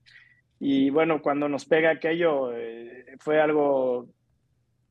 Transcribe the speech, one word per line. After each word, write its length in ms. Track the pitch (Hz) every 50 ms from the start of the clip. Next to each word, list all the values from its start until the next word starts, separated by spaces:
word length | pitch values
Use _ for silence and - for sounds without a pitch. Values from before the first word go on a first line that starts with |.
| _ - - - - _ _ _ _ _ _ _
Y, 300 | - 139 139 135 135 139
bueno, 300 | 135 156 160 165 160 143
cuando 280 | - 151 143 147 147 147
nos 160 | 143 127 -
pega 260 | - 165 160 160 160
aquello, 640 | 156 - - 160 165 170 170 165 147 139 131 123 117
eh, 600 | 117 117 117 113 117 117 120 123 123 127 - 135 131
fue 220 | - 151 151 156
algo, 680 | 151 156 151 151 147 143 139 135 131 127 123 123 120 - _ _ _ _ _ _ _ _ _ _ _ _ _ _ _ _